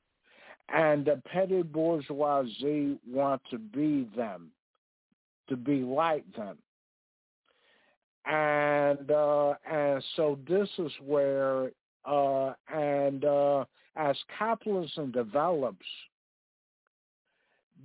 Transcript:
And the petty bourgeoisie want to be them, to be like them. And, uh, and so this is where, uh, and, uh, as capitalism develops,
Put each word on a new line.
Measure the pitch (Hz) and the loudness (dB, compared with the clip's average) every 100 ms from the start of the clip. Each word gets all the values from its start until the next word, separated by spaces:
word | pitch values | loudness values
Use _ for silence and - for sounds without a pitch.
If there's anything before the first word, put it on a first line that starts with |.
| _ _ _ - - - - | _ _ _ -20 -20 -20 -4
And | 151 156 147 143 | 2 4 2 2
the | 139 - | -2 -2
petty | 180 190 190 | -2 0 0
bourgeoisie | 165 151 160 160 139 143 147 139 123 104 143 151 143 135 117 | 0 0 0 0 -2 -2 2 2 0 -2 -2 0 0 -4 -4
want | 131 139 131 - | -2 0 -2 -6
to | 120 | -12
be | 110 131 151 143 117 110 | -8 -2 0 2 -2 -4
them, | 110 90 80 _ _ _ _ _ _ _ _ _ - | -6 -8 -16 _ _ _ _ _ _ _ _ _ -8
to | 127 | -4
be | 123 139 | 0 0
like | 127 139 165 151 - 117 | 0 0 2 0 -4 -12
them. | 101 80 _ _ _ _ _ _ _ _ _ _ _ _ _ _ _ _ 139 | -10 -12 _ _ _ _ _ _ _ _ _ _ _ _ _ _ _ _ -2
And, | 156 151 147 147 147 143 143 139 | 0 2 2 2 4 2 0 2
uh, | 151 147 147 143 143 - | 2 4 4 2 0 -4
and | 156 143 135 - - | 0 0 0 -2 0
so | 151 139 135 | 0 0 0
this | 190 196 - | 0 0 -4
is | 151 - 139 | -6 -6 -2
where, | 147 139 135 135 131 131 - _ _ | 2 2 2 0 0 -2 -6 _ _
uh, | 139 143 139 135 135 - - | -2 2 2 2 -2 -4 -8
and, | 156 147 143 143 139 | -2 0 2 0 0
uh, | 147 143 143 139 123 _ _ - | 2 4 4 2 -2 _ _ -4
as | 147 135 - - | -2 -2 -6 -4
capitalism | 220 226 220 190 156 - 139 | -2 -2 -2 -2 -2 -6 -4
develops, | 120 110 139 170 160 123 92 - - - _ _ _ _ _ _ _ _ _ _ _ _ _ _ _ _ _ | -2 0 0 2 2 -2 -6 -14 -18 -20 _ _ _ _ _ _ _ _ _ _ _ _ _ _ _ _ _